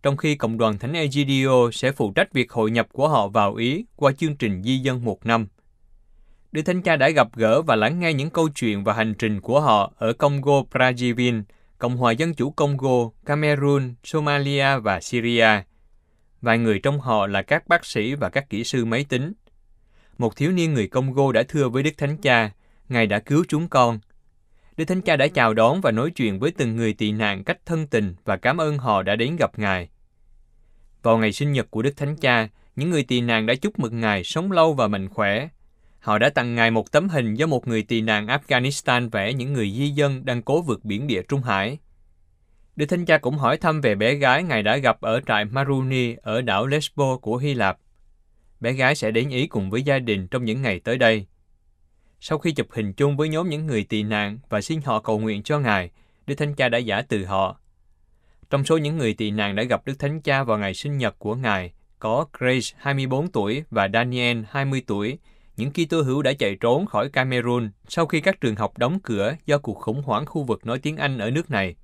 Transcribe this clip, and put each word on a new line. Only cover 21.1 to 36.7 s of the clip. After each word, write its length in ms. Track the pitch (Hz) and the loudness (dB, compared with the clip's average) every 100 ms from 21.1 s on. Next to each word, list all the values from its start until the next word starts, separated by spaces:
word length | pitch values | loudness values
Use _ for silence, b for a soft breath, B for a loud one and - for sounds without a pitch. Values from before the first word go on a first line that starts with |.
| 131 135 | 2 2
đã 100 | 117 123 | 2 2
thưa 200 | 151 127 | 0 0
với 140 | 127 | 0
Đức 160 | 147 - | -2 -2
Thánh 180 | 143 151 | -4 -2
Cha, 340 | 135 120 107 - _ _ - | 2 4 2 -6 _ _ -4
"Ngài 180 | 123 110 | 0 0
đã 120 | 104 | 0
cứu 260 | - 143 175 | 0 0 2
chúng 200 | 151 175 | -2 2
con." 300 | 135 120 110 _ - _ _ _ _ - - | 4 4 2 _ -20 _ _ _ _ -16 -6
Đức 80 | |
Thánh 160 | 160 185 | -2 -2
Cha 160 | 180 147 | 2 2
đã 120 | 143 | 2
chào 260 | 143 113 | 4 2
đón 260 | 110 113 175 | 6 4 4
và 100 | 165 | 0
nói 200 | 110 127 | 0 -2
chuyện 280 | - 113 95 | -2 -2 0
với 120 | 139 | -4
từng 260 | - 120 113 | -2 -2 0
người 160 | 113 | -2
tị 200 | 104 107 | 0 -2
nạn 320 | 107 104 98 | 0 -2 -2
cách 140 | 98 175 - | -4 -6 -4
thân 200 | 160 151 | -4 0
tình 280 | 117 101 87 | -2 -2 -6
và 120 | - 95 | -4 0
cảm 240 | 123 165 | 0 0
ơn 180 | 156 147 | -2 -2
họ 240 | 123 101 | 0 0
đã 140 | 92 107 | 0 -2
đến 200 | 127 165 | -2 0
gặp 220 | 123 - | -2 0
Ngài. 300 | 104 92 85 _ _ _ _ - _ _ _ _ - _ | -2 -2 -6 _ _ _ _ -20 _ _ _ _ -20 _
Vào 160 | 120 113 | 2 2
ngày 140 | 110 | 2
sinh 200 | 101 143 | 0 -2
nhật 180 | 139 - | -2 -2
của 120 | 107 | -2
Đức 140 | 127 143 | -4 -2
Thánh 200 | 143 151 | -8 -2
Cha, 320 | 131 120 110 _ _ - | 2 2 0 _ _ -6
những 140 | 165 | -2
người 120 | 165 | 0
tị 180 | 127 123 | 0 0
nạn 260 | 120 113 110 | 2 0 2
đã 80 | |
chúc 240 | 131 208 - | 0 -2 -2
mừng 220 | 120 117 | -4 -2
Ngài 240 | 110 101 | 0 0
sống 280 | 87 160 190 | -2 -4 -2
lâu 220 | 180 160 | 2 2
và 140 | 139 107 | 2 0
mạnh 200 | 104 95 | -2 -6
khỏe. 400 | - 101 104 156 _ _ _ _ _ | -2 -2 -2 -4 _ _ _ _ _
Họ 180 | - 107 | -2 2
đã 100 | 127 | 2
tặng 260 | - 120 | 2 -2
Ngài 160 | 117 113 | 2 2